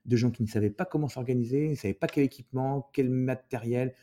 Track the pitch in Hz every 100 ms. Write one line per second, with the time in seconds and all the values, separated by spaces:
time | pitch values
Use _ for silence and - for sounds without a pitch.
0 | - 117 123 110 107 110 104 104 185 156
1 | 147 - 123 127 117 135 151 147 - -
2 | 160 - 135 - - 127 131 139 - -
3 | 127 127 127 127 - 127 117 123 127 -